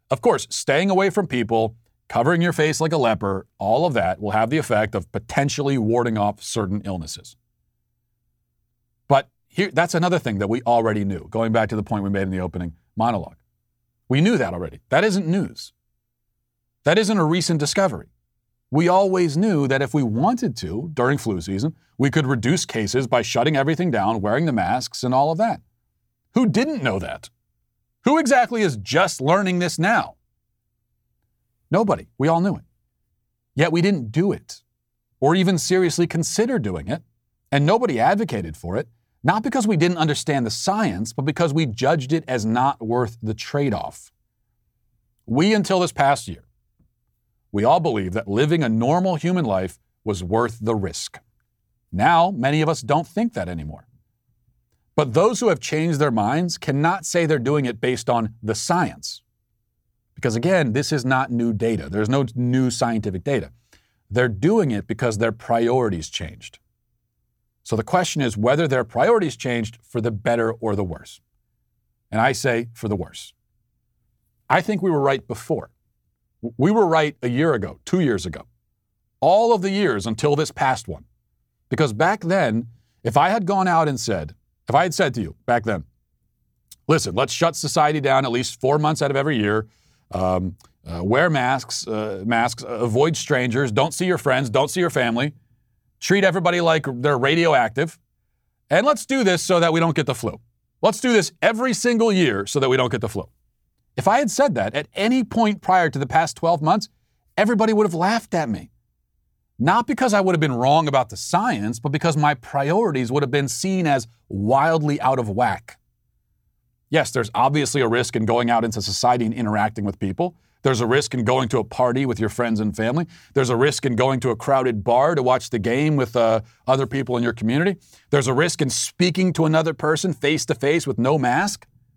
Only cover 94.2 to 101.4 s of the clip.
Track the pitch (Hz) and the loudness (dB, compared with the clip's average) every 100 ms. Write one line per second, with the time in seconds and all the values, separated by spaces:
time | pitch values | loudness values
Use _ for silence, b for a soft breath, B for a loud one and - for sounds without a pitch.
94.2 | 143 127 131 107 151 185 170 139 120 117 | 0 0 0 0 0 0 0 0 0 0
95.2 | 147 - _ _ _ _ _ - - 196 | -4 -6 _ _ _ _ _ -10 0 2
96.2 | 190 185 175 175 165 160 147 123 143 135 | 4 2 0 2 2 2 0 -2 0 2
97.2 | 139 165 170 139 113 117 165 - _ _ | 2 2 4 4 2 -2 -4 -6 _ _
98.2 | _ _ _ _ - 160 269 285 - 269 | _ _ _ _ 0 2 2 0 0 0
99.2 | 196 175 - 175 170 165 165 160 143 123 | 2 2 2 2 2 2 0 0 -2 -2
100.2 | 110 - _ _ _ - 202 214 254 220 | -4 -8 _ _ _ 0 0 2 2 2
101.2 | 175 - | 2 2